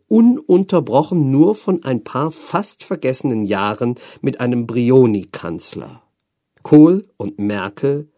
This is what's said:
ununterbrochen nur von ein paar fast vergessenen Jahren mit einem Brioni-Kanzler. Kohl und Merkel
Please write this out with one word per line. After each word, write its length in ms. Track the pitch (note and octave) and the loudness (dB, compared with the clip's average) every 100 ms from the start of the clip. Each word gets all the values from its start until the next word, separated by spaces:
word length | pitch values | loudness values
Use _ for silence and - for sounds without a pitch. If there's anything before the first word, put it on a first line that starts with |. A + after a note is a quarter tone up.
| - | 0
ununterbrochen 1200 | A3 A#3 C4+ - F3+ F#3+ F3+ A#2+ B2 D#3 F3 C3+ | 4 4 2 2 2 2 -2 0 0 0 0 2
nur 240 | C3+ F3 G#3 | 2 2 0
von 280 | - F3 | -2 -4
ein 200 | C3+ A#2+ | -2 -6
paar 280 | - B2+ D#3+ | -6 -6 -6
fast 520 | - - F#3+ G#3 - | -8 -6 -6 -6 -12
vergessenen 640 | - F3 C3 B2+ C#3 A2 G2+ | -12 -6 -6 -4 -4 -2 -2
Jahren 500 | G2 G#2 G#2+ B2 B2 - - | -2 -4 -4 -4 -6 -12 -8
mit 180 | C3+ - | -6 -4
einem 280 | B2 B2 A#2 | -2 -2 -4
Brioni-Kanzler. 1400 | A#2 A#2+ C3 B2 G2+ F2 - E2+ E2 - - A1+ - _ _ _ _ _ _ | -2 4 6 4 2 -6 -12 -10 -10 -12 -16 -16 -20 _ _ _ _ _ _
Kohl 460 | - D3+ D#3 F#3+ - - | 2 6 6 4 -4 -12
und 220 | G2+ G2+ | -12 -6
Merkel 720 | G2+ G2+ G2 - C#3 C#3+ D3+ | -6 -4 -6 -6 -4 -4 -8